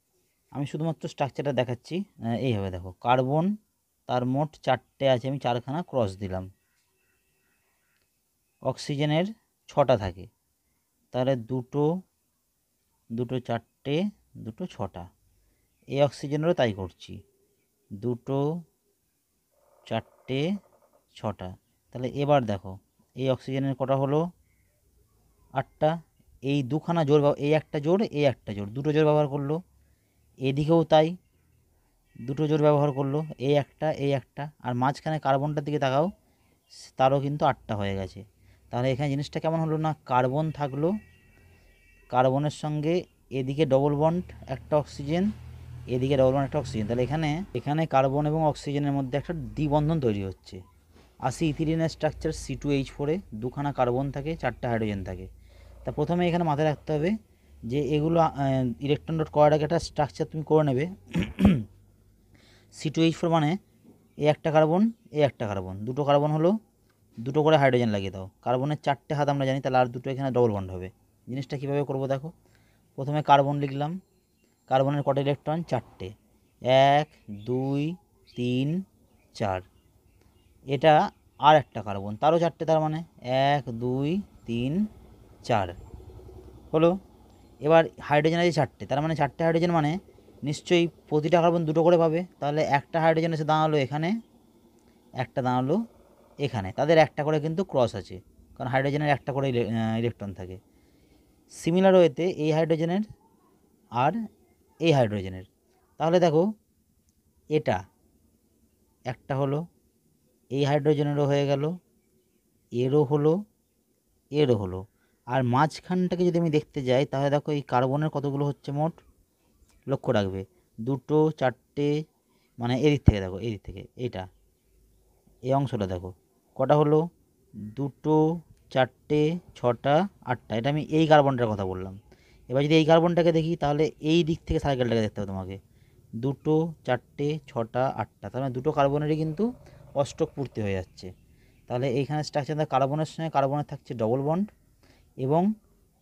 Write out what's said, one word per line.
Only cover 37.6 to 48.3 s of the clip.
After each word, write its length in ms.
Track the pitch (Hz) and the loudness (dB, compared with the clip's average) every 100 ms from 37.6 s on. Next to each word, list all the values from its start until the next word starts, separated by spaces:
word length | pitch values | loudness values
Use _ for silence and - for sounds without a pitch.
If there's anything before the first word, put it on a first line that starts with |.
| - 104 | -4 -4
হয়ে 200 | 101 98 | -4 -4
গেছে। 240 | 92 98 98 _ _ _ - | -6 -10 -20 _ _ _ -10
তাহলে 180 | 117 127 | -4 -2
এখানে 180 | 127 147 | -2 -2
জিনিসটা 300 | 139 143 160 | -2 -4 -6
কেমন 200 | 160 165 | -4 -2
হলো? 180 | 160 156 | -2 -2
না, 140 | 156 147 - | -4 -6 -2
কার্বন 400 | 127 127 139 160 | 0 0 0 -4
থাকলো, 380 | 139 143 139 160 208 - _ _ _ _ _ _ _ _ _ - | -4 -6 -2 -2 -2 -8 _ _ _ _ _ _ _ _ _ -4
কার্বনের 460 | 123 131 135 151 - | 2 2 2 -2 -4
সঙ্গে 300 | 151 151 147 175 - _ - | -6 -2 0 -2 -4 _ -10
এদিকে 340 | 131 131 139 156 | -6 -4 0 4
ডবল 280 | 131 147 143 | 4 2 2
বন্ড 280 | 160 175 - - - | 0 0 -6 -14 -12
একটা 300 | 131 - 151 | -10 -2 -2
অক্সিজেন, 460 | - - 143 170 202 - - - - - - | -2 -10 -4 0 -2 -4 -14 -18 -16 -14 -6
এদিকে 280 | 123 135 139 | -2 0 4
ডবল 160 | 131 | 4
বন্ড 120 | 139 135 | 4 0
একটা 140 | 151 | -4
অক্সিজেন। 260 | 131 113 104 | -4 -4 -2
তাহলে 160 | 117 | -2
এখানে, 260 | 123 156 156 156 202 123 | 0 -2 -2 -4 -6 -8
এখানে 260 | 143 151 160 | -4 -2 0
কার্বন 380 | 135 135 139 | 2 2 0
এবং 160 | 151 | 0